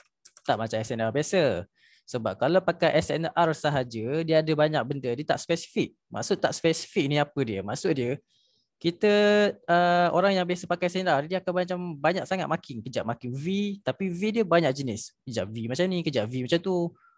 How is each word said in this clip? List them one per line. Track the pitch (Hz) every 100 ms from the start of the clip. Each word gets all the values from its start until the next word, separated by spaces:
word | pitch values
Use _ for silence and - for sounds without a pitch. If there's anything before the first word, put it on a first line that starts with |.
| _ _ _ _
tak | - 113
macam | 113 110
S | 110
N | 117 113
R | 131
biasa. | 151 190 147 90 - _ _ _
Sebab | _ 123 110 95
kalau | 131 180
pakai | 180 175 165 151
S | 170 151
N | 165
R | - 165 156
sahaja, | 151 147 123 113 113 151 165
dia | 160
ada | 156
banyak | 151 151 151
benda. | 123 143 131 123
Dia |
tak | 156 147
spesifik. | - 170 - - 143 - _
Maksud | - - 196
tak | -
spesifik | - 165 160 - - 139
ni | 147
apa | 147 - 120
dia? | 98
Maksud | 95 123 190 139
dia, | 120 143 _ _ _ _ _ _
kita, | 170 170 208 208 208 208 208 - -
ah, | 170 175 175 175
orang | 165 196 190
yang |
biasa | 180 180 -
pakai | 180 180
S | 180
N | 185
R, | 139 151
dia | 185
akan | 185 180
macam | 180 180 180 147
banyak | 151 180 131
sangat | 190 147
marking. | 165 - 120
Kejap | 110 113 110
marking | 120 123
V, | 131 156 196 208 202
tapi | - 165 190
V | 175 214 226
dia |
banyak | 202 170 156 135
jenis. | 135 104 - _
Kejap | - 113 98
V | 110 113
macam | 131 185
ni, | 180
kejap | 165 131 107
V | 127
macam | 123 170
tu. | 190 180 170 - _